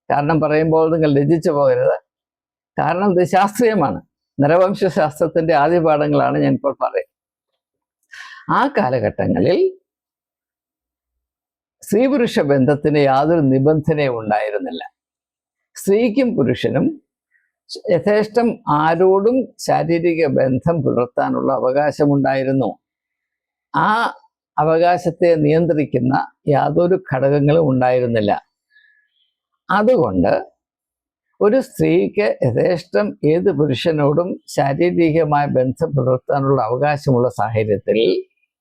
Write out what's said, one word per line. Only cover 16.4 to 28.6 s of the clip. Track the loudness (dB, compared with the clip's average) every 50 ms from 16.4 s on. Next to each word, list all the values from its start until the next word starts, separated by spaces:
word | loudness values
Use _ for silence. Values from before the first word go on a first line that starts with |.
| 0 0 -2 -2 -2 -2 0 0 0 -2 -4 -6 _ _ _ _ _ _ _ _ _ _ _ _ _ -20 -20 -10 -4 -2
യഥേഷ്ടം | -2 0 0 0 0 0 0 -2 -2 0 0 0 -2 -4 -4 -2
ആരോടും | 0 0 2 2 2 2 2 2 4 2 2 2 0 0 -2 -4 -8 -8
ശാരീരിക | -4 -2 -2 -2 0 -2 -2 0 0 -2 0 0 0
ബന്ധം | 0 0 0 0 0 0 -2 -2 -2 -2 -2
പുലർത്താനുള്ള | -2 -2 -2 -2 -2 -4 -4 -4 -4 -4 -4 -2 -2 -2 -2
അവകാശമുണ്ടായിരുന്നു. | -2 -2 -2 0 0 -2 -2 -2 0 0 2 2 2 0 0 -2 -2 -2 -2 -2 -2 -2 -4 -6 -10 _ _ _ _ _ _ _ _ _ _ _ _ _ _ _ _ _ _ -4
ആ | -2 0 0 0 0 -2 -4 -6 -10 _ _ _ _ _ _ _
അവകാശത്തെ | -2 0 2 2 2 2 2 0 0 -2 -4 -2 0 2 2 2
നിയന്ത്രിക്കുന്ന | 2 2 2 2 2 2 0 0 -2 -2 -2 -2 -2 0 0 0 -2 -4 -6 _ _ -2
യാതൊരു | 0 0 0 0 0 0 0 2 2 0 -2 -2 -4 -4
ഘടകങ്ങളും | -2 0 2 2 2 2 2 2 2 2 2
ഉണ്ടായിരുന്നില്ല. | 2 2 2 2 2 0 0 0 0 0 0 0 -2 -4 -6 _ _ _